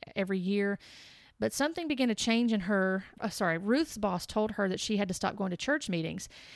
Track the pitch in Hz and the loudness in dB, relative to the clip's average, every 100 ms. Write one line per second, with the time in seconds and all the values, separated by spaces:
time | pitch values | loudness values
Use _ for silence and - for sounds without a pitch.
0 | - - 190 190 180 202 202 202 - - | -10 -4 0 0 2 2 2 -2 -8 -20
1 | - - - - 220 - 294 330 330 269 | -20 -20 -20 -2 -2 0 0 0 -2 2
2 | 254 208 233 226 240 214 185 202 190 190 | 2 2 2 4 4 2 2 2 4 0
3 | - - 202 - 220 165 202 262 330 220 | -4 -6 -6 0 0 0 2 2 2 0
4 | 202 180 - 214 214 214 196 185 - 208 | -2 -2 -2 -2 0 0 -2 0 0 0
5 | 202 180 196 - 190 175 - 294 247 170 | 0 0 -2 -2 -4 -2 0 0 0 -2
6 | 160 180 - - - | -2 -6 -12 -16 -20